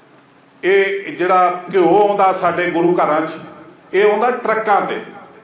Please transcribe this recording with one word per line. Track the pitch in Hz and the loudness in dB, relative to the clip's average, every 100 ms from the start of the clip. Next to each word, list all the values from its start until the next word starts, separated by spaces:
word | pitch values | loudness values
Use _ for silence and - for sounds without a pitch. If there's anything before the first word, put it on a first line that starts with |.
| _ _ _ _ _ _ | _ _ _ _ _ _
ਇਹ | 180 196 196 196 - | 0 2 2 -4 -8
ਜਿਹੜਾ | 147 180 185 180 180 - | -4 0 2 2 -2 -2
ਘਿਓ | 190 165 196 202 | 2 4 4 4
ਆਉਂਦਾ | 202 190 | 2 0
ਸਾਡੇ | 185 180 170 175 | 0 -2 -2 -2
ਗੁਰੂ | 165 170 170 | 0 0 2
ਘਰਾਂ | 156 156 | 0 0
'ਚ, | 160 - - - - - - | -4 -8 -16 -20 -20 -20 -4
ਇਹ | 185 208 | 2 2
ਆਉਂਦਾ | 208 240 | 2 0
ਟਰੱਕਾਂ | 240 220 220 214 190 | -2 -2 -2 0 0
ਤੇ, | - 110 - - - - | 0 -8 -10 -18 -20 -20